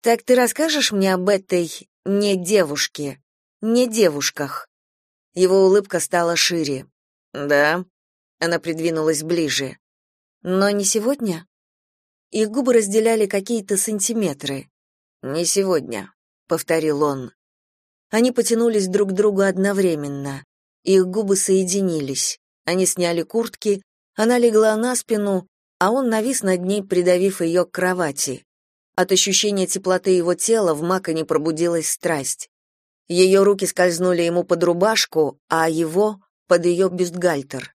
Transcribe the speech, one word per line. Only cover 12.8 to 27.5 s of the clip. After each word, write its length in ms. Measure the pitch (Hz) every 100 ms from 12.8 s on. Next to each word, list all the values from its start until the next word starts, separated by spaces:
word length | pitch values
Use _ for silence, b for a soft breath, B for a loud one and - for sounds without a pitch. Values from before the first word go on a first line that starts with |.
| 202 214 220 226 202
какие-то 500 | 202 196 233 196 196
сантиметры. 920 | - 208 190 226 190 139 143 135 - _ _ _ _ _
«Не 240 | 123 151 170
сегодня», 680 | 196 190 165 127 110 95 _ _ _ _
повторил 560 | 165 - 165 156 143
он. 300 | 147 135 120 _ _ _ _ _ _ _ _
Они 220 | 220 247
потянулись 560 | 247 226 226 233 214 190
друг 220 | 196 202
к 40 |
другу 280 | 190 208 196
одновременно. 1000 | 196 185 190 196 190 156 143 139 139 139 - _ _ _
Их 220 | - 190 185
губы 300 | 190 202 196
соединились. 1040 | - 190 185 196 190 160 135 131 - - _ _ -
Они 200 | 180 180
сняли 360 | - 175 170
куртки, 640 | 185 226 226 - 220 196 _ _ _ -
она 220 | 220 247
легла 380 | 240 214 220 214
на 200 | 240 247
спину, 520 | - 214 202 190 190 _ _ _
а 120 | 185
он 180 | 240 254
навис 320 | 220 220 262
над 200 | 196 185
ней, 220 | 180 208
придавив 580 | 196 180 175 180 196 190
ее 240 | 165